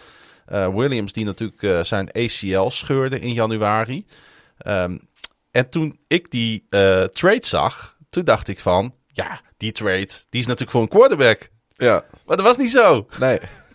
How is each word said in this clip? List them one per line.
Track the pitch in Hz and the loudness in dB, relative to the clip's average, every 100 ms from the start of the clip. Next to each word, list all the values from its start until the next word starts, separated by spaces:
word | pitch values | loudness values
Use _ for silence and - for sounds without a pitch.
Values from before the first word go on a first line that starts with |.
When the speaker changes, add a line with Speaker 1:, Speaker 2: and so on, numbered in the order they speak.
| - _ _ _ - | -20 _ _ _ -8
Speaker 1:
Eh, | 101 92 98 | -4 -2 -2
Williams, | 139 123 101 | -2 -2 -6
die | - 104 | -6 -6
natuurlijk, | 92 110 - | -6 -10 -6
eh, | 101 87 | -2 0
zijn | 82 104 98 107 | 0 -4 -4 -4
A | 117 | -4
C | - | -4
L | 98 95 101 | -2 0 -2
scheurde | - - 135 131 131 | -4 -4 -2 -2 -4
in | 123 | -6
januari. | 117 113 110 104 110 113 135 - - _ _ _ _ | -4 -2 -2 0 -2 -2 -8 -12 -20 _ _ _ _
Ehm, | - 98 90 87 _ _ - _ _ | -6 -4 -4 -6 _ _ -18 _ _
en | 120 131 | -4 -2
toen | 165 156 - - | -2 -4 -6 -4
ik | 160 - | -4 -2
die, | 123 113 110 - | -4 -2 -4 -2
eh, | 101 98 92 | 2 4 4
trade | 95 - 180 233 - | 0 0 2 2 0
zag, | 80 73 - - _ _ | -2 -2 -4 -20 _ _
toen | - | -4
dacht | 143 110 - | 0 0 0
ik | 95 | -6
van... | - 90 117 - _ | 0 0 0 -8 _
Ja, | - - - _ - | -10 -10 -10 _ -10
die | 110 | -8
trade, | - 107 95 95 - - | -4 -2 -2 -4 -12 -8
die | 120 | -6
is | 117 | -4
natuurlijk | 123 120 | -4 -2
voor | 123 | -2
een | 110 | 2
quarterback. | 202 262 165 123 107 - _ _ | 6 6 6 4 4 -2 _ _
Speaker 2:
Ja. | - 123 98 - - - | 0 2 2 0 -18 -4
Speaker 1:
Maar | 175 | 2
dat | 202 | 2
was | 247 | 2
niet | 247 | 2
zo. | 254 208 131 - - | 4 6 4 0 -2
Speaker 2:
Nee. | 131 113 - - _ | 0 0 -4 -20 _